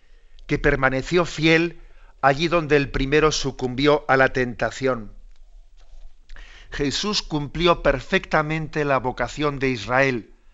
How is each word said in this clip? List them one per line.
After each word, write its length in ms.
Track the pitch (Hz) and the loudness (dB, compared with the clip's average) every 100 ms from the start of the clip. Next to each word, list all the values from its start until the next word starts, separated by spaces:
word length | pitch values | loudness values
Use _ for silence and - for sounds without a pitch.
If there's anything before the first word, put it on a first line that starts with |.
| - - - - - | -20 -20 -20 -20 -6
que 140 | 143 | -2
permaneció 640 | 147 139 131 135 131 175 | 0 2 0 0 -2 0
fiel 560 | 165 - 160 160 170 - - - - - | 0 0 4 4 2 -4 -20 -20 -20 0
allí 260 | 135 143 165 | 2 2 0
donde 300 | 170 147 147 | 0 2 2
el 160 | 135 | 2
primero 400 | - 135 147 151 | -2 2 4 2
sucumbió 720 | - 135 - 127 123 143 147 - | 2 -4 -4 -6 0 2 2 4
a 100 | 131 | 4
la 160 | 131 | 4
tentación. 800 | 131 123 110 117 - 131 120 98 - - - - - - - - - - - - - - - - | 2 -2 -2 -6 -2 -2 -2 -6 -16 -20 -20 -20 -20 -20 -20 -20 -16 -16 -18 -16 -16 -16 -20 -14
Jesús 520 | - 143 - 202 202 | -6 -4 -2 -4 -4
cumplió 600 | - 151 143 156 175 165 | -4 -6 -4 0 2 2
perfectamente 1000 | 147 139 - 190 - 160 151 160 147 - | 2 0 0 -2 0 0 0 -2 -4 -4
la 140 | 143 135 | 0 0
vocación 600 | 127 117 123 - 147 139 | 0 -4 -6 -2 -4 0
de 120 | 131 | -2
Israel, 640 | 123 101 127 135 120 - - - | -2 0 2 2 0 -6 -20 -20